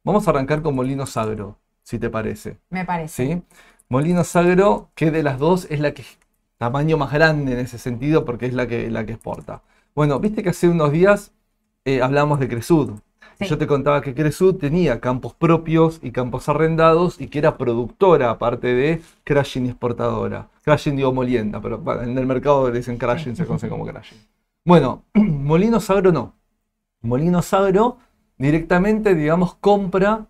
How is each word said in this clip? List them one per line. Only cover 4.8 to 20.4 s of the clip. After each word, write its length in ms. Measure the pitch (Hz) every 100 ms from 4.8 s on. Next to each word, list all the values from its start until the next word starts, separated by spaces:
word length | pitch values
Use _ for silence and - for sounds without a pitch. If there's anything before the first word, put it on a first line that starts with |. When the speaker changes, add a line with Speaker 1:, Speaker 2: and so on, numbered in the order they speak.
| - -
Speaker 1:
que 160 | 160
de 120 | 156
las 160 | 147 127
dos 280 | 156 185 180
es 120 | 147
la 120 | 147
que 100 | -
es 160 | - _ _ _ _ -
tamaño 400 | 117 139 156 156
más 140 | 135
grande 400 | 147 160 151 139
en 80 | 123
ese 180 | 123 117
sentido, 460 | 131 117 143 156
porque 220 | 147 117 123
es 80 |
la 120 | 123 120
que, 240 | 117 113
la 160 | 113 110
que 60 |
exporta. 500 | 113 - - - 104 _ _ _
Bueno, 280 | - 147 135
viste 200 | 214 214
que 100 | 175
hace 180 | - 175
unos 240 | 170 147
días, 400 | 151 190 202 - _ _ _ _ _
eh, 180 | 131 131
hablamos 380 | 127 143 147 143
de 80 | 123
Cresud. 460 | 117 - 165 - 104 _ _ - -
Speaker 2:
Sí. 60 | 196
Speaker 1:
Yo 120 | 147
te 80 | 151
contaba 360 | 139 139 143
que 120 | 139
Cresud 440 | 127 151 - 185 185
tenía 420 | 143 170 165 117
campos 340 | 123 127 120
propios 680 | - 165 165 165 160 160 160
y 80 | 131
campos 360 | 113 127 120 -
arrendados 720 | 147 160 160 160 165 180 -
y 80 | 131
que 120 | 151
era 180 | 151 -
productora, 720 | 123 117 117 - 190 156 120
aparte 380 | 110 113 120 120
de 340 | 123 143 165 - _
crushing 420 | - 143 131 131 127
y 40 |
exportadora. 800 | 120 123 120 120 110 107 101